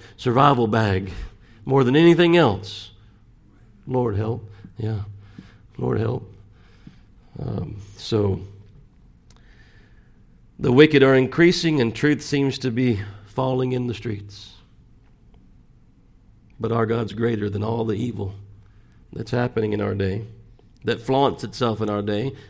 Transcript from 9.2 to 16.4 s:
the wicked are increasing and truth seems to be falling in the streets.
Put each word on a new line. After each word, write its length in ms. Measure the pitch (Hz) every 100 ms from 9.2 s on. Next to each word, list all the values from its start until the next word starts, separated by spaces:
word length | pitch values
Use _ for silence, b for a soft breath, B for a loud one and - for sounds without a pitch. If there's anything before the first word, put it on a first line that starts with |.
| _ b b b b b b b b b b - - -
the 120 | -
wicked 320 | 123 151 143
are 120 | 135
increasing 680 | 135 127 - 170 170 165 156
and 140 | 117
truth 260 | 113 147 147
seems 380 | - 143 139 127
to 120 | 131
be 300 | 117 127 104 101 B
falling 480 | - - 131 127 127
in 140 | 127 123
the 80 |
streets. 580 | 113 117 101 98 - - - - _ - - _ _ _ - - - _ _ _ _ _ _ _ _